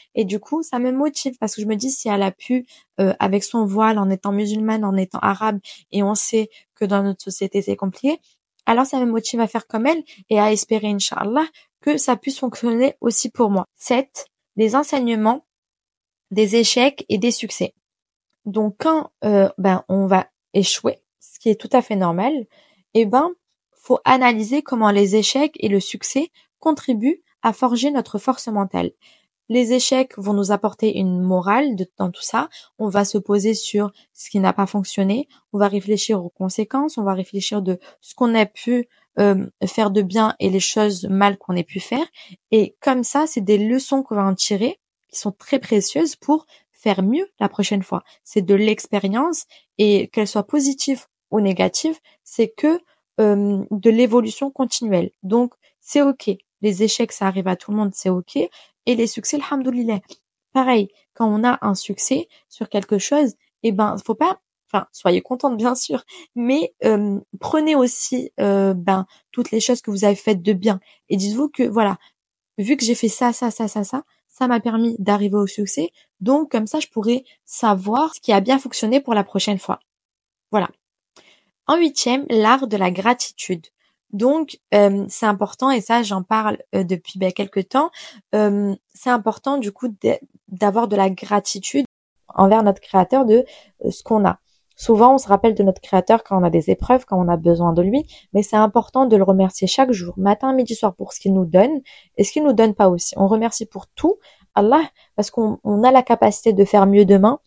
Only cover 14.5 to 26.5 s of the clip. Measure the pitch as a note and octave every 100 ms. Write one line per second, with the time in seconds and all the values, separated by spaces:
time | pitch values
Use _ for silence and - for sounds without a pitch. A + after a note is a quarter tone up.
14.5 | - A3 C4 D4 C#4 A#3+ A3 G#3+ C4 _
15.5 | _ _ _ _ _ _ _ - G3 G#3
16.5 | A#3 A3 B3 C4+ C#4 - G#3 A#3+ - G#3
17.5 | - - _ _ _ _ _ _ _ G#3+
18.5 | G3+ G#3+ G#3 D#4+ D#4+ - - G#3 G3+ G3
19.5 | - F#3+ F#3 - F#3+ F#3+ F#3+ - _ _
20.5 | G3+ F#3 - - - _ _ - - A3+
21.5 | G#3+ - B3+ - G3+ F3 F3 A#3 D4+ A3
22.5 | _ _ _ _ A3+ A3 B3 E4+ F4 _
23.5 | _ _ _ - B3+ - C4 B3 A3 G#3+
24.5 | D4 - A#3+ G#3+ G3+ G3+ G#3+ G3+ - D4+
25.5 | - G#3+ G3 - G3+ - C4+ E4 _ _